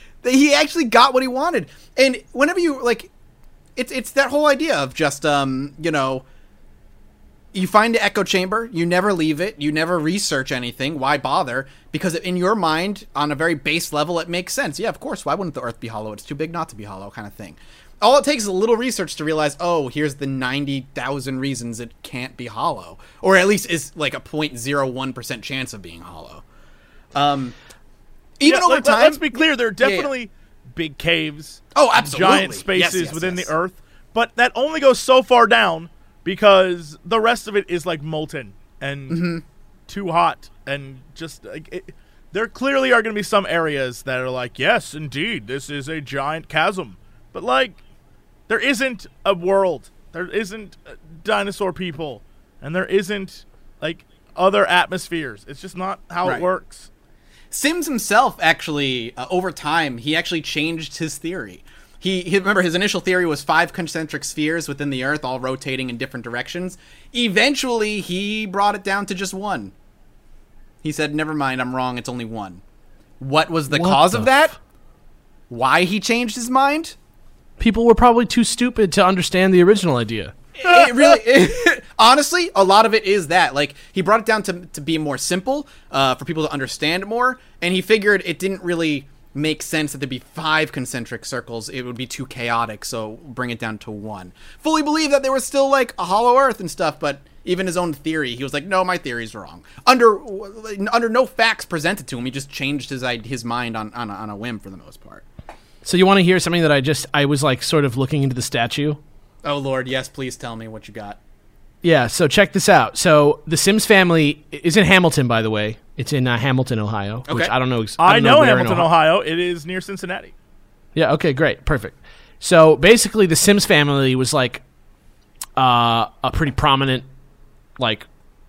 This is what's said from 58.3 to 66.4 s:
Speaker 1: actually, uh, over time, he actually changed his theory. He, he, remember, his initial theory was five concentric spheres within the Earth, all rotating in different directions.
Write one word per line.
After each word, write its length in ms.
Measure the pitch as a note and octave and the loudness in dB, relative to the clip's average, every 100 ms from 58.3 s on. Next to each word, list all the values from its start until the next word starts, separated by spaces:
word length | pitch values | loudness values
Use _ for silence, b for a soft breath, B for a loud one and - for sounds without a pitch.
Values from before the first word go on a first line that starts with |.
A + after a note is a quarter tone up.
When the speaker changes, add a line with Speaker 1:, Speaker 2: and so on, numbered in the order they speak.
| - | 2
Speaker 1:
actually, 720 | D#3+ E3 - D3 C#3 B2 A#2 B2 | 0 0 -2 -4 -2 -4 -6 -10
uh, 120 | C3 | -4
over 220 | F#3 F3+ | -4 -4
time, 480 | C3+ D3 E3 D3 A#2 | -8 -2 -2 -2 -6
he 160 | B2+ D#3+ | -4 -4
actually 260 | E3+ E3+ | -2 -6
changed 560 | - D#3 D#3 E3 D#3 - | -6 -4 -4 -6 -10 -10
his 200 | D#3+ - | -10 -8
theory. 440 | E3 F3+ G#2 F2 - b b b | -10 -10 -12 -16 -20 b b b
He, 220 | F3+ F#3 | -4 -4
he, 160 | F3 G3 | 0 0
remember, 240 | F#3+ G#3 | 2 0
his 100 | F3+ F3 | 0 0
initial 240 | G3+ F3+ | -2 -2
theory 260 | F#3 F3+ E3+ | -2 0 0
was 160 | C#3+ | -4
five 280 | - D#3+ E3+ | 0 0 0
concentric 500 | - E3 E3 D#3 D3 - | -4 -8 -8 -8 -10 -10
spheres 420 | - D3+ E3 D3 | -6 -4 -4 -6
within 220 | C#3 C#3+ | -8 -6
the 140 | C3 | -4
Earth, 200 | C3+ D3 | -4 -4
all 160 | C3 B2+ | -6 -6
rotating 500 | C3 C3 C#3 C3 B2+ | -6 -6 -6 -8 -8
in 80 | A#2+ | -8
different 260 | B2+ B2 | -10 -10
directions. 540 | A#2 A#2+ | -10 -10